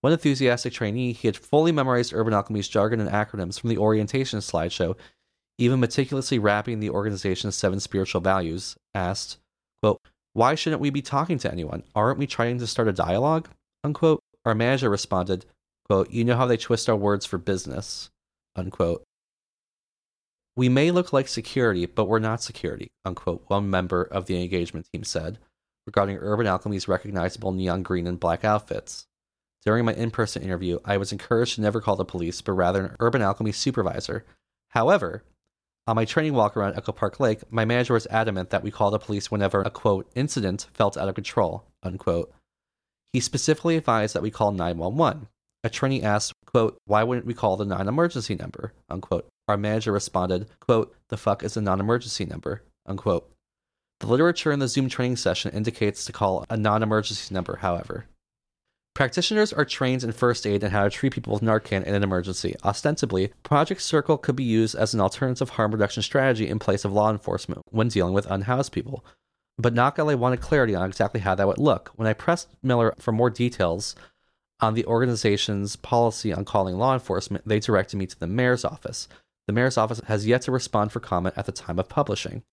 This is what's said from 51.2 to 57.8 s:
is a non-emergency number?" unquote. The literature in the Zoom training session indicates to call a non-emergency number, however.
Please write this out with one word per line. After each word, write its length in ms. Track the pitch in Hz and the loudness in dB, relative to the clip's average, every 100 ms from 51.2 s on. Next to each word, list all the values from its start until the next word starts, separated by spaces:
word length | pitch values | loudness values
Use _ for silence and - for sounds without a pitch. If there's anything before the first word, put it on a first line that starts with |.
| - 101 | 0 0
is 140 | 107 113 | -2 -2
a 40 | |
non-emergency 640 | 101 95 104 120 120 - 92 | 0 0 2 0 -2 -8 -8
number?" 360 | 82 - 104 _ _ - | -6 -8 -8 _ _ -10
unquote. 440 | 95 104 85 - _ _ _ _ _ _ _ | -4 0 0 -2 _ _ _ _ _ _ _
The 80 | 107 | 0
literature 460 | 123 170 165 156 | 4 4 2 0
in 60 | 143 | 0
the 100 | 131 | 0
Zoom 180 | 139 131 | 0 -2
training 300 | - 123 123 | 0 -2 0
session 340 | - 87 - | 0 0 -2
indicates 540 | 104 110 - 104 - - | -2 -4 0 -2 -2 -12
to 80 | |
call 320 | - 101 92 - | 0 0 0 -2
a 60 | 113 | 0
non-emergency 800 | 107 107 107 107 107 101 - | 2 2 2 2 0 -8 -6
number, 240 | 92 90 92 | -6 -4 -4
however. 480 | 95 87 | -2 -2